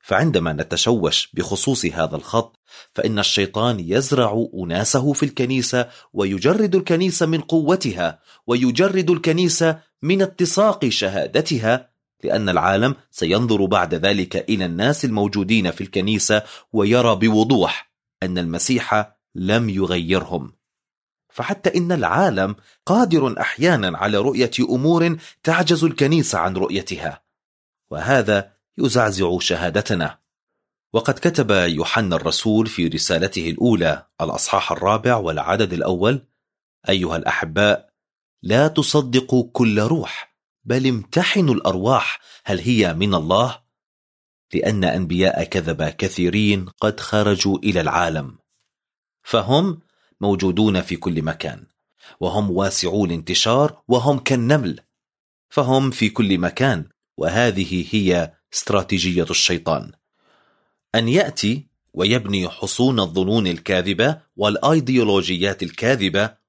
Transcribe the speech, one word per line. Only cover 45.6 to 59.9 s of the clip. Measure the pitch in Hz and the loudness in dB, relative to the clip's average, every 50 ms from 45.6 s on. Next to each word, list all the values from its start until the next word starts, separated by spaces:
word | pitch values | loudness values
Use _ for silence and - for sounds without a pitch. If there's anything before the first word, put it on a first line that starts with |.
| 82 80 82 - 80 | -2 -2 -4 -4 -4
كثيرين | 76 - _ - 95 - - 90 87 87 107 107 104 104 98 92 92 - _ | -6 -4 _ -6 -6 -2 -2 -2 0 0 0 2 2 0 0 -2 -8 -10 _
قد | - 107 107 - | -2 -2 -2 -2
خرجوا | - - - 107 104 104 101 90 - 98 98 90 | -8 -2 0 0 2 2 0 0 0 0 0 0
إلى | - 107 95 92 | 0 -2 0 0
العالم." | 80 78 - 82 90 85 80 78 71 65 60 - _ _ _ _ _ _ _ _ _ _ _ _ _ _ _ _ _ | 0 0 0 0 0 0 -2 -4 -6 -8 -14 -18 _ _ _ _ _ _ _ _ _ _ _ _ _ _ _ _ _
فهم | - - 113 101 95 131 147 175 196 170 156 _ _ _ _ _ _ _ _ | -2 0 0 2 4 2 4 4 2 -2 -6 _ _ _ _ _ _ _ _
موجودون | 95 101 101 90 95 95 90 92 107 107 101 92 | -2 0 0 2 2 0 2 2 2 2 2 0
في | 85 - 90 | -2 -4 -8
كل | 82 - 95 85 80 76 | -6 -4 -4 -4 -2 -4
مكان، | 80 80 - - 80 62 50 - _ _ _ _ _ _ _ _ - - _ | -4 -6 -6 -8 -12 -12 -12 -18 _ _ _ _ _ _ _ _ -20 -12 _
وهم | 95 90 82 104 104 101 | -6 -2 -2 0 -2 0
واسعو | 90 90 98 98 - - - 90 82 104 104 | 0 0 0 0 0 -2 -2 -2 0 0 0
الانتشار، | 87 85 82 80 82 92 - - 113 117 131 147 151 151 - _ - | 0 -2 -4 -4 -4 -2 -2 0 2 2 2 2 0 -2 -6 _ 0
وهم | 117 123 117 139 147 131 | 0 2 2 2 0 0
كالنمل، | - - 139 123 117 117 143 151 123 90 71 - _ _ _ _ _ _ _ _ _ _ _ _ _ _ | 0 0 0 0 2 2 2 2 2 -2 -6 -8 _ _ _ _ _ _ _ _ _ _ _ _ _ _
فهم | - - 143 123 131 135 135 135 | -2 -2 2 2 2 2 2 2
في | 120 - 113 104 | 0 0 0 0
كل | - - 113 98 95 90 | 2 2 2 2 2 2
مكان، | 87 87 - - 127 139 123 87 76 - _ _ _ _ _ | 0 -2 -2 0 0 0 0 -2 -4 -10 _ _ _ _ _
وهذه | - - 82 85 107 120 120 98 95 95 80 90 90 85 78 | -4 -4 -2 0 2 2 2 2 0 -2 -2 -2 -4 -4 -2
هي | - 107 101 92 90 87 82 80 - _ _ _ - | -2 0 2 2 2 0 0 -4 -8 _ _ _ -6
استراتيجية | - - - 104 101 90 - - 95 85 92 90 87 82 80 | -6 -4 0 0 0 0 0 -2 -2 0 0 0 0 -2 0
الشيطان، | 82 - - - 90 85 80 - 80 69 - - | 0 0 0 0 -2 -2 -2 -2 -4 -4 -4 -10